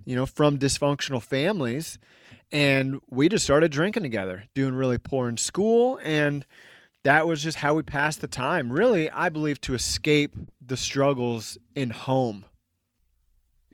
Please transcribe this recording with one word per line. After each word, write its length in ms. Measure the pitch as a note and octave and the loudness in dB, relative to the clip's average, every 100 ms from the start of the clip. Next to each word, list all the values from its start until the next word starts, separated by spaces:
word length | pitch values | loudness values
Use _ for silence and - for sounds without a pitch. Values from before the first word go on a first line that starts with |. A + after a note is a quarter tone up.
| - | -6
you 100 | B2+ | -4
know, 100 | C3 | -2
from 320 | - D3 C#3+ | 2 2 4
dysfunctional 640 | C3+ - C#3+ C#3+ - B2+ | 0 0 0 0 -4 -6
families. 800 | - C3+ D#3+ G#3+ B2 C3 D#3+ - _ _ - - _ | -4 -2 -2 -2 -4 -4 -8 -14 _ _ -20 -20 _
And 480 | D3 C#3+ C3+ C3+ C3+ - | 2 4 4 0 -4 -4
we 180 | B2+ D#3+ | 2 2
just 140 | G#3+ - | 2 4
started 260 | C#3+ E3 | 4 4
drinking 300 | C#3 F#3 A3 | 2 0 -2
together, 420 | D3+ A2 F#2+ F#2 G2+ C3+ | -4 -4 -4 -8 -6 -2
doing 180 | C3+ | 0
really 240 | B2+ C3 A#2+ | 0 0 -2
poor 320 | - C3+ A#2+ | -2 -2 -2
in 80 | A#2 | -4
school. 640 | - - G#3+ A#3 B3 C4 | -4 0 2 4 4 0
And 440 | D#3 D3+ D3 C#3+ - - - - _ _ | -2 0 0 -2 -8 -20 -20 -20 _ _
that 240 | C3 D3+ E3 | 4 4 4
was 160 | D#3 | 0
just 160 | D#3+ - | -4 -2
how 160 | D3 D#3 | 0 0
we 80 | |
passed 380 | C#3+ D3 D3+ D#3 | -2 -2 -2 -2
the 60 | C#3+ | -8
time, 440 | - C3 E3+ A#2+ | -4 -2 -2 -2
really, 360 | C3+ B3 G3 D#3 | 0 2 2 0
I 180 | - F3 | -2 -4
believe, 320 | D#3 D3+ C#3+ | -2 -2 -4
to 140 | - B2 | -4 -4
escape 600 | - - D#3 D3+ D3 - - _ B2 | -4 -2 2 2 2 -6 -16 _ -8
the 120 | C3 | -6
struggles 840 | - C#3 C#3 C3 B2 A#2 G#2+ - _ C#3+ | -4 0 2 2 -2 -4 -8 -16 _ -6
in 160 | B2+ | -6
home. 540 | A2 - C3 B2 G2+ G2+ _ _ _ _ _ _ _ _ _ _ _ _ | -6 -2 0 0 -4 -14 _ _ _ _ _ _ _ _ _ _ _ _